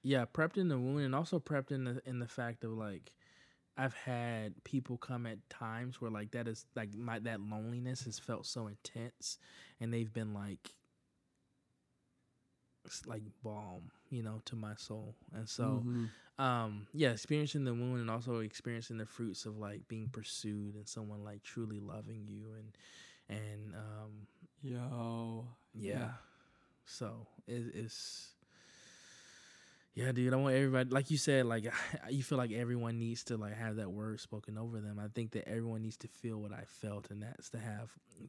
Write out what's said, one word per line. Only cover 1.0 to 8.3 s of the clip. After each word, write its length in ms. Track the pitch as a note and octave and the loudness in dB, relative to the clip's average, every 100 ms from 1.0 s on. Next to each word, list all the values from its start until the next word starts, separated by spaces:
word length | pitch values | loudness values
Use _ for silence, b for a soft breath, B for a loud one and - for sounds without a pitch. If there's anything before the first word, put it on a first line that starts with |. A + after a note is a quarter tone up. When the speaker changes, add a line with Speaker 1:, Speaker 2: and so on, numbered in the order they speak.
| C#3 | 4
Speaker 1:
and 100 | C3+ | 2
also 240 | D#3+ E3+ | 4 0
prepped 320 | - D3 C3+ | 2 0 2
in 140 | C#3 B2+ | 0 0
the, 160 | B2 C3 | -2 -2
in 120 | B2 | -2
the 80 | A#2 | -2
fact 380 | - A#2+ A#2 A#2 | -2 -2 -2 -4
of, 60 | |
like, 400 | A2 G#2+ F#2 - _ B B B B _ - | -2 -4 -6 -10 _ B B B B _ 0
I've 160 | C3+ | 0
had 680 | - - A#2+ A#2+ A2+ G#2+ - - | 0 -2 0 0 0 -2 -6 -2
people 320 | C#3 B2 A#2+ | -2 0 -6
come 280 | - B2 A#2 | -2 -2 -2
at 240 | G#2+ - | -6 -12
times 520 | - A2+ A2+ B2 B2+ | -6 -4 -2 -4 -4
where, 100 | A#2 | -2
like, 200 | G#2+ G#2 | -2 -2
that 140 | A#2+ A#2 | -2 -2
is, 200 | A2 - A#2+ | -4 -6 -6
like, 180 | G#2+ | -4
my, 260 | G#2 A#2+ A2+ | -4 -2 -2
that 200 | A2+ A2 | -2 -2
loneliness 640 | G#2 G#2+ A2+ A#2+ B2 B2+ | -2 -2 -2 -2 -2 -2
has 160 | B2 - | -4 -6
felt 260 | - | -4